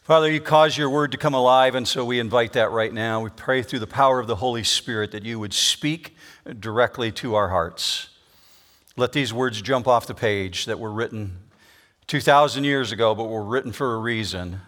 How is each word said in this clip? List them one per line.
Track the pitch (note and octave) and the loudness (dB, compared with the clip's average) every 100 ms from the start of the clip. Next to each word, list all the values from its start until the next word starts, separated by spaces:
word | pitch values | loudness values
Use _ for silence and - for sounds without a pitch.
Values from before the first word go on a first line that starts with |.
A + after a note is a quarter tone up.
Father, | - D#3+ D#3 | 6 4 4
you | D#3 | 0
cause | - D#3 D#3 B2+ | 2 4 6 2
your | C#3+ | 0
word | D3 D3 | 0 -2
to | - | 0
come | D#3+ | 0
alive, | C3+ B2 C3 C3 | 2 6 6 6
and | B2+ A#2+ | 2 -4
so | C3+ | -4
we | A#2+ B2 | -2 -2
invite | A2+ A#2+ A#2 | 0 0 2
that | B2+ A2 | 0 0
right | A2+ A2 | 0 -2
now. | A2+ A2+ A2 | -2 -4 -4
We | A2 | -6
pray | - - C3 | -8 -2 -2
through | A2+ C3 | -2 -6
the | G#2+ | -6
power | C3+ C3+ B2+ | 2 4 4
of | A2+ | -2
the | G#2 | -2
Holy | B2+ A#2 A2 | -2 -2 -2
Spirit | - - A2 G#2+ | -2 -4 -4 -4
that | G#2+ | -8
you | A2 A2+ | -10 -8
would | G#2 | -6
speak | - - - D3+ E3+ - _ - - - B2 | -2 -2 0 -4 -4 -10 _ -20 -20 -18 -12
directly | G#2+ A2 A#2 - A#2 | -4 2 2 2 -4
to | - B2+ G#2+ | -4 -2 0
our | G2 | 2
hearts. | F#2 E2 - - - - _ _ _ _ _ _ _ _ - | 0 -2 -4 -6 -6 -10 _ _ _ _ _ _ _ _ -4
Let | B2 | -2
these | D3 B2+ | 0 -2
words | A2+ B2+ G#2+ | -2 -2 -4
jump | G2+ C3 A#2+ | -2 0 4
off | A#2+ - | 2 0
the | |
page | A#2 A2+ G2+ F#2+ F2+ - | -2 0 0 -4 -6 -6
that | G#2+ | -6
were | A2 | -6
written | G#2+ A#2 A2 G2+ F2+ - _ _ _ _ _ - | -4 -4 -6 -10 -12 -18 _ _ _ _ _ -4
two | D3 | 0
thousand | C3+ C#3+ D3 C3 C#3+ | 6 6 6 2 0
years | C#3 A#2+ | 0 -2
ago, | G#2 A2+ G#2+ | 2 2 2
but | A2+ | -4
were | A2 | -6
written | G2+ B2+ B2 | -2 -2 -4
for | G#2 C3+ A2+ | -4 -4 -2
a | |
reason. | A2+ A2+ G2+ F2+ F2+ F#2+ | -4 -4 -4 -6 -8 -10